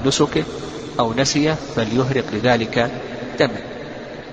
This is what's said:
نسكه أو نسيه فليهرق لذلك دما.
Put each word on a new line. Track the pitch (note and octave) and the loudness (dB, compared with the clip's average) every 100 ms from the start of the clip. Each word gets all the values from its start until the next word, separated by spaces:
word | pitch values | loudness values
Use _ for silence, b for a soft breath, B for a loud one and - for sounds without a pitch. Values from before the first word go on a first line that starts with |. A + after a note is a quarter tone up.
| C3 | 0
نسكه | - D3 D#3+ D#3 - - - - - | 4 2 2 -2 -6 -10 -10 -6 0
أو | A#2 | 0
نسيه | A#2 C#3 D3 D3+ D#3 - - | 2 2 4 2 2 -2 -2
فليهرق | A2 A#2+ B2+ B2+ A2 | 0 2 2 2 0
لذلك | G#2+ B2 A#2 A2 B2 A#2+ - - - - - | 2 4 4 4 2 0 -2 -8 -8 -6 0
دما. | C3+ - - - - - - - - | 0 0 -10 -10 -10 -10 -12 -12 -12